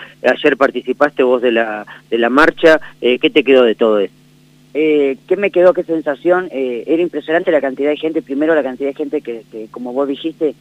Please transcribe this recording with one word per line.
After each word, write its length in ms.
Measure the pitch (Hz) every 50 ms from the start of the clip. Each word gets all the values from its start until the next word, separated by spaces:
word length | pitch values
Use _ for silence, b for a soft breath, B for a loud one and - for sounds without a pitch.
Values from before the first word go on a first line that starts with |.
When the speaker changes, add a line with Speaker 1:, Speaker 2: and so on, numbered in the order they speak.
| B B B _ -
Speaker 1:
Ayer 340 | 123 123 - - 147 135
participaste 640 | - 139 123 - 123 - 127 123 - 143 147 - -
vos 180 | 131 123 127 120
de 120 | 120 123
la, 340 | 113 113 117 110 107 104 101 B B B B _
de 80 | 110
la 140 | 117 117 117
marcha. 500 | 123 143 160 170 - - 175 160 156 147 B B B _
Eh, 200 | - 120 123 123
¿qué 100 | - 151
te 140 | - 156 117
quedó 180 | 131 135 127
de 140 | 123 113 104
todo 240 | - 120 110 107 104
eso? 140 | 95 - - _ _ _ _ _ _ _ _ _ _ _ -
Speaker 2:
Eh, 440 | 143 156 156 151 147 139 135 135 - _
¿qué 100 | - 185
me 140 | 190 202 185
quedó? 220 | - 180 180 180 175
¿Qué 100 | 185 175
sensación? 640 | 165 165 160 - 151 139 147 - 175 180 185 185 170
Eh, 320 | - 135 131 127 120 113 -
era 160 | - 165 160 180
impresionante 480 | 170 - 151 139 156 160 175 185 180
la 100 | 160 139
cantidad 300 | 131 135 127 135 139 147
de 60 | 151
gente, 260 | - - 160 156 160 -
primero 320 | 127 139 139 151 160 165
la 80 | 151 131
cantidad 260 | 131 127 120 143 139
de 60 | 139
gente 260 | - 151 143 151 147
que, 220 | 143 120 117 113 107 _
que, 160 | - 110 110 107
como 240 | - 127 123 123 123
vos 140 | 135 143
dijiste, 480 | 139 139 - - 160 160 - 165 143 - b